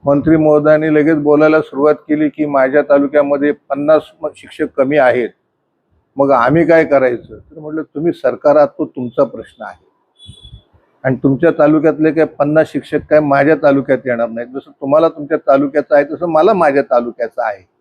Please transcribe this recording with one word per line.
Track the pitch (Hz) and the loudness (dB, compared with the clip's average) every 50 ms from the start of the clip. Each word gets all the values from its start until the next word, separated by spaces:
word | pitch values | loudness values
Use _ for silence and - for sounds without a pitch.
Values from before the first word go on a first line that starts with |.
| _ | _
मंत्री | 143 143 147 139 151 160 160 | 0 0 0 2 2 2 2
महोदयांनी | 156 151 151 151 147 151 156 151 156 160 151 | 4 2 2 2 4 2 2 2 2 0 0
लगेच | 151 147 151 165 | 2 2 2 0
बोलायला | 151 147 143 147 147 156 156 156 156 | 0 2 0 2 2 4 2 2 0
सुरुवात | 151 - - 131 143 151 151 | -2 -2 -6 0 0 0 0
केली | 147 _ - 151 151 156 147 | 0 _ -6 -4 -2 -2 -4
की, | - - 151 | -4 -4 -6
"माझ्या | 147 143 135 131 131 131 147 | -4 0 0 0 2 2 0
तालुक्यामध्ये | 147 143 143 143 143 139 139 147 143 143 143 139 139 147 | 2 2 2 2 2 2 0 0 0 0 -2 -2 -2 -2
पन्नास | 143 143 _ _ 139 139 147 147 156 151 151 - _ _ | -4 -4 _ _ -8 -6 0 2 2 0 0 -4 _ _
म-, | 160 151 139 | -12 -12 -12
शिक्षक | - - - - - 156 131 _ - | -12 -20 -20 -10 -8 -8 -8 _ -4
कमी | 135 131 147 151 | -2 0 2 2
आहेत, | 135 127 113 123 120 101 - _ _ _ _ _ _ _ _ _ _ _ _ _ _ _ _ | 2 2 2 0 -2 -4 -8 _ _ _ _ _ _ _ _ _ _ _ _ _ _ _ _
मग | 135 139 139 | -2 0 2
आम्ही | 139 123 117 127 143 165 170 | 2 2 2 2 2 2 2
काय | 151 170 165 160 | 4 4 2 2
करायचं?" | 135 143 139 131 123 120 117 - - 143 143 | 2 0 0 0 0 -2 -4 -10 -16 -20 -20
तर | - _ - 165 | -20 _ -20 -18
म्हटलं, | 151 151 156 160 | -16 -12 -12 -12
"तुम्ही | 151 _ _ 143 156 170 160 | -12 _ _ -6 -4 -4 -4
सरकार | - - 127 120 131 _ 151 143 | -2 -4 -4 -4 0 _ 2 4
आहात, | 151 147 139 | 4 2 2
तो | _ - 160 | _ -8 -10
तुमचा | - _ - 127 120 117 - 139 | -10 _ -12 -12 -10 -2 -2 -2
प्रश्न | 123 - 113 107 - _ _ 110 | -2 -4 -16 -18 -20 _ _ -18
आहे | 101 92 _ _ _ _ _ _ _ _ _ _ - - _ _ - - - _ _ _ _ _ _ _ _ - | -18 -18 _ _ _ _ _ _ _ _ _ _ -20 -20 _ _ -20 -20 -20 _ _ _ _ _ _ _ _ -6
आणि | - 127 | -6 -6
तुमच्या | 120 - 139 135 120 160 165 | -2 -2 -2 -2 0 0 -2
तालुक्यातले | 156 - 151 147 151 156 143 160 147 143 156 156 | 0 2 2 2 2 2 0 0 -2 0 -2 -2
काय | 147 160 156 | 0 0 -2
पन्नास | 135 - - 143 143 151 156 156 - | -4 -2 -4 -4 0 0 0 0 0
शिक्षक | - 143 131 - - 147 - _ | -4 -10 -10 -6 -8 -8 -4 _
काय | - 151 | 0 0
माझ्या | 156 147 139 139 139 147 160 | 2 2 0 2 2 2 0
तालुक्यात | 147 151 147 139 139 127 - 135 120 110 | 2 2 0 0 0 0 -2 -4 -4 -2
येणार | 123 123 117 117 117 | -6 -4 -4 -4 -6
नाहीत. | 113 117 120 123 | -6 -10 -12 -12
जसं | 127 135 - 156 | -12 -16 -16 -16
तुम्हाला | _ _ 143 139 143 156 165 160 | _ _ -6 0 0 2 2 0
तुमच्या | 156 156 147 139 160 147 | -2 -4 -8 -6 -6 -6
तालुक्याचं | _ - 143 139 151 139 139 151 139 _ 151 | _ 0 2 2 2 0 -2 -4 -2 _ 0
आहे, | 143 151 | 0 0
तसं | 151 160 - 170 | 0 -6 -8 -6
मला | 175 160 156 156 202 226 | -2 0 2 2 2 2
माझ्या | 185 170 151 139 143 135 | 2 0 0 0 0 -2
तालुक्याचं | - 135 123 120 120 117 _ 120 113 _ - 120 | 0 -2 -2 -2 -2 -8 _ -10 -10 _ -6 -6
आहे." | 113 104 98 92 _ _ _ | -6 -6 -10 _ _ _ _